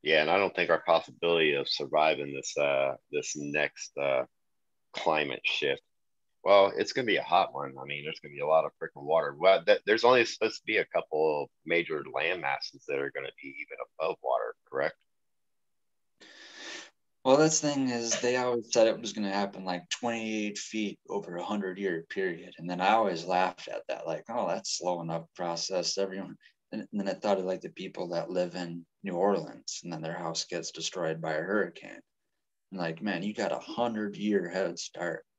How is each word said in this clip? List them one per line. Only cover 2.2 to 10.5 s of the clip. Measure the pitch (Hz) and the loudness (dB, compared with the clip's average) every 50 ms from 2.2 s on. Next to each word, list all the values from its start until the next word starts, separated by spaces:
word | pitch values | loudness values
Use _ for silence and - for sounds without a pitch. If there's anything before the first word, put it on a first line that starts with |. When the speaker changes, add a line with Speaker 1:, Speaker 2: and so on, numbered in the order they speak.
| 71 71 | -2 -6
Speaker 1:
this, | 69 67 - - - | -6 -8 -8 -6 -2
uh, | 76 71 71 69 67 69 67 67 - _ _ | 0 2 2 4 2 2 0 -2 -4 _ _
this | 73 73 71 - - | -4 -4 -4 -4 -8
next, | 78 71 71 73 76 73 71 _ - - - _ 69 | -6 -6 -4 0 0 0 -2 _ -8 -16 -12 _ -2
uh, | 71 69 67 64 64 - _ _ _ _ _ _ _ _ _ _ _ _ | 0 2 2 0 0 -4 _ _ _ _ _ _ _ _ _ _ _ _
climate | - - - 85 78 78 76 69 60 - | -12 -2 0 2 2 2 0 -2 -4 -4
shift, | - - - - 73 69 67 - _ _ _ _ _ _ _ _ _ _ _ _ - | -4 -4 -2 0 0 -2 -2 -2 _ _ _ _ _ _ _ _ _ _ _ _ 4
well, | - 101 101 98 98 - | 6 8 8 8 6 4
it's | - 104 - | 0 -2 -2
gonna | - 131 127 | 0 -2 0
be | 113 95 | 2 2
a | 73 - | 0 2
hot | - 82 92 92 - | 4 4 4 4 2
one. | 67 69 71 67 67 | -2 -8 -8 -8 -8
I | 65 67 | -12 -10
mean, | 71 73 73 73 | -8 -8 -8 -6
there's | 78 78 - | -8 -8 -8
gonna | - 73 | -12 -14
be | 71 71 | -8 -4
a | 71 | 2
lot | 73 78 80 76 | 4 4 4 4
of | 76 _ _ | 2 _ _
freaking | 82 - _ 71 | -10 -10 _ -12
water. | 71 73 78 82 76 73 71 | -2 2 2 2 2 0 -4
Well, | 71 87 95 95 92 85 | 4 6 6 6 6 6
th-, | 101 104 - _ | 4 4 4 _
there's | 98 107 113 117 | 2 2 6 8
only | 117 127 127 113 | 6 8 8 6
supposed | - - - 107 113 | 2 0 -2 -2 -2